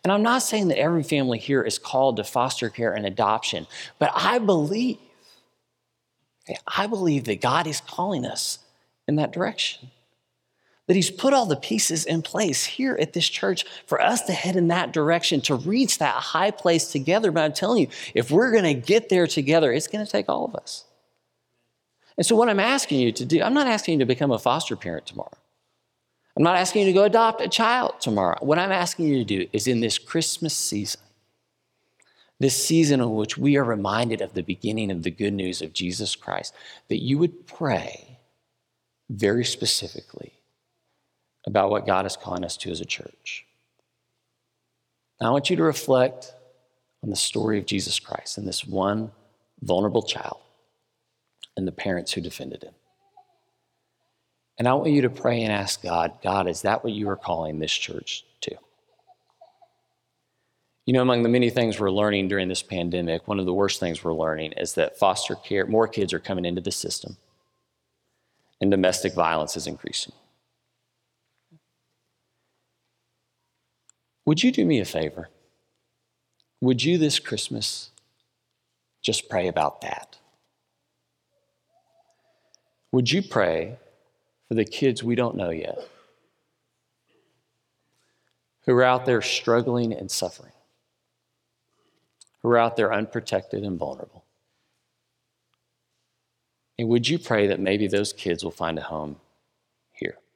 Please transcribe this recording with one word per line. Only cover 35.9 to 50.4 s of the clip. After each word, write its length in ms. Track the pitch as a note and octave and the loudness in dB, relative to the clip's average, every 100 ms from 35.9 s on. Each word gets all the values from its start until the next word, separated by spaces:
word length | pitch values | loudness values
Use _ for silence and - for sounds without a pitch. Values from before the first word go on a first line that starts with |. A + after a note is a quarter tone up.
| F#2 G2+ - | -6 -6 -8
Christ, 380 | - G1+ - - - - _ | -6 -8 -8 -16 -20 -20 _
that 140 | - | -4
you 160 | B2 C#3+ | 0 2
would 280 | F3 - - | 0 -2 -20
pray 720 | - D3+ G2 - - - B2+ _ _ _ _ _ _ _ _ _ | -6 -2 -2 -4 -14 -20 -20 _ _ _ _ _ _ _ _ _
very 340 | G2+ G2+ A#2 | -2 2 2
specifically 880 | A#2+ - A2+ - G2 - - - - _ _ _ _ _ _ _ _ _ _ _ - | 0 -2 -2 -2 -4 -14 -18 -20 -20 _ _ _ _ _ _ _ _ _ _ _ -2
about 220 | G2+ G2 | 0 2
what 180 | G#2 F#2+ | 0 2
God 200 | F#2+ F#2+ | 0 0
is 100 | - | -8
calling 280 | F#2+ F2+ | -8 -8
us 120 | F2 - | -8 -8
to 140 | F#2 | -8
as 100 | D#2+ | -8
a 60 | E2+ | -8
church. 580 | - - _ - - _ _ _ _ _ _ _ _ _ _ _ _ _ _ _ _ _ _ | -10 -12 _ -14 -14 _ _ _ _ _ _ _ _ _ _ _ _ _ _ _ _ _ _
Now, 80 | A#2 | 2
I 20 | |
want 180 | C#3 C#3 | 2 2
you 60 | E3+ | 2
to 60 | |
reflect 720 | D#3+ C#3+ - C3 B2+ - - - _ _ _ _ _ _ | 2 0 2 4 4 0 -18 -20 _ _ _ _ _ _
on 80 | G#2+ | -6
the 60 | G2 | -4
story 420 | - A2+ G#2+ G#2 | -2 -2 0 0
of 80 | F#2+ | -2
Jesus 320 | G2 - - | -4 -2 -6
Christ 400 | - - - - | -6 -10 -8 -8
and 100 | G2+ | -6
this 160 | - | -6
one 480 | F#2 G2 G2 G#2+ A2 _ _ _ _ _ | -4 -2 0 -2 -6 _ _ _ _ _
vulnerable 420 | - F2+ G2+ A#2 | -2 0 2 0
child 360 | - - - - | -2 -6 -8 -12